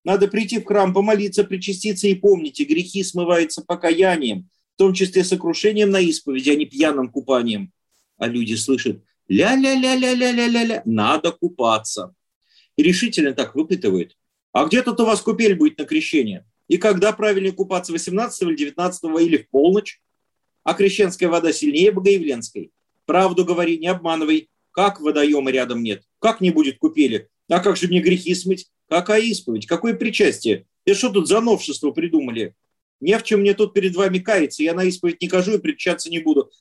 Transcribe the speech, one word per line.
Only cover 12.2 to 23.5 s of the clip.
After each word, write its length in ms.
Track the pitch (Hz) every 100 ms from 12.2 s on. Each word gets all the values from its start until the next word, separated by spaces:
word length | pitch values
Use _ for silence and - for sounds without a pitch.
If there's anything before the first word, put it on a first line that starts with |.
| _ _ _ _ _ -
И 80 |
решительно 500 | 151 180 233 - 143
так 220 | 131 123 139
выпытывают: 640 | 160 185 104 92 85 _ _ _ _
"А 140 | 120 156
где 160 | 240
тут 180 | 247 226
у 60 | 226
вас 160 | 214
купель 340 | 220 226 220 175
будет 220 | 151 -
на 80 | 143
крещение? 600 | 156 156 156 110 90 - _ -
И 80 | 175
когда 360 | 214 185 208
правильно 380 | 214 214 196 190
купаться, 400 | 185 190 185 180
восемнадцатого 600 | 165 175 190 240 - 175
или 60 | 151
девятнадцатого 600 | 143 151 180 180 165 160
или 180 | 170 151
в 120 | -
полночь? 520 | 135 165 202 202 - _ _ _ _ _ _
А 120 | 156 180
крещенская 520 | 196 202 190 - 175
вода 240 | 170 165
сильнее 400 | 151 151 147 202
богоявленской? 800 | 190 190 196 151 120 110 104 82 _ _ _ -
Правду 380 | 170 190 175
говори, 360 | 175